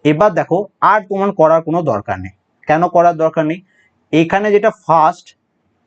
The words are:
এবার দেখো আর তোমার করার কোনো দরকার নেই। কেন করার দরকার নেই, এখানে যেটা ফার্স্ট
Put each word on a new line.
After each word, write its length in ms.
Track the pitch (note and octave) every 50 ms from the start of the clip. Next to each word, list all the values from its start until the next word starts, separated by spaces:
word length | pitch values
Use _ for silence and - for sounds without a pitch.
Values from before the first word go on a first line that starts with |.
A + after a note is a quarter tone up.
| - D3
এবার 200 | D3+ D3+ G#3 G#3+ E3+ D#3
দেখো 180 | C#3+ - D#3+ F#3 G#3 - _ _ - E3+
আর 80 | G3 G#3+ G3+ F#3+
তোমার 200 | G3+ F#3+ G3 G3+ G3 G3
করার 220 | D#3+ D#3 D#3+ E3 D#3+ E3
কোনো 120 | D#3 F3 E3+ C#3
দরকার 260 | A2+ G2+ G2+ - G2 F#2 F#2
নেই। 120 | F#2+ F#2+ _ _ _ _ _ _ -
কেন 140 | - D#3+ F3 F3+ -
করার 200 | F3+ E3+ F3 F3 D#3 D#3+
দরকার 200 | D#3+ D#3 E3+ D#3 D3+
নেই, 100 | D#3+ F#3 - _ _ _ _ _ _ _ _ _ - D3+
এখানে 260 | E3 E3 F#3+ G3 G#3 G#3+ G3+
যেটা 160 | G#3 G#3 A3 - - _
ফার্স্ট 420 | - D#3+ E3 D#3 D#3+ F3 - - - - _ _ _ _ _ _ _ _ _ _